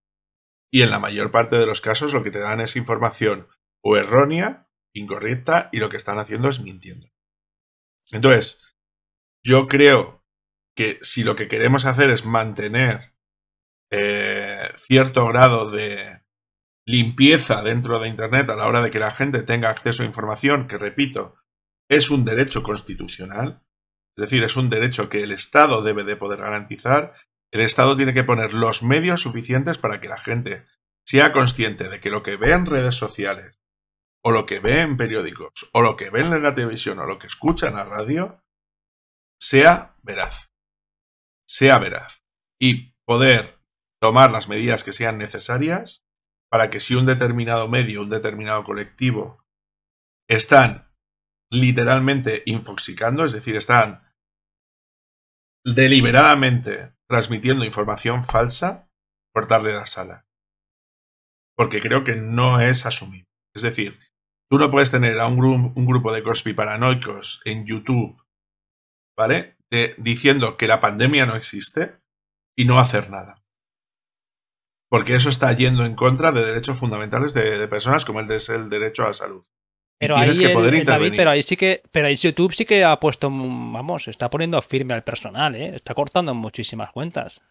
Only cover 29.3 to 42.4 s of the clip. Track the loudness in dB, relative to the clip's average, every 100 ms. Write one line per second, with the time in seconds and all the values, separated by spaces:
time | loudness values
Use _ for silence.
29.3 | -8 -2 -2 -2 -4 -6 -6 -10 -12 -6
30.3 | -6 -6 -10 -14 _ _ _ 0 4 4
31.3 | 4 0 0 -4 -4 -10 -10 -6 -6 -6
32.3 | -2 2 2 2 0 0 -2 -6 -6 -6
33.3 | -6 -10 _ _ _ _ _ _ _ 0
34.3 | 0 0 -4 0 0 0 -2 -2 -4 -6
35.3 | -10 -16 -16 -2 2 2 2 -4 -2 0
36.3 | 0 0 0 -2 -4 -6 -6 -6 -8 -12
37.3 | -4 -2 0 -2 -6 -8 -8 -4 -4 -4
38.3 | -10 _ _ _ _ _ _ _ _ _
39.3 | -10 0 6 8 6 2 _ -12 -8 -8
40.3 | -10 -20 _ _ _ _ _ _ _ _
41.3 | _ -8 2 6 6 4 -8 -12 -20 _
42.3 | _